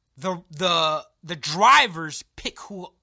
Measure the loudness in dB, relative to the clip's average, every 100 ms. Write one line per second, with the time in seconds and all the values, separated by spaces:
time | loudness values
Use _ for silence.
0 | _ -10 -8 -8 -10 -4 0 0 0 -2
1 | -6 _ -14 -10 -8 2 6 6 4 -2
2 | -10 -10 -16 -12 -12 -10 -16 -16 -16 _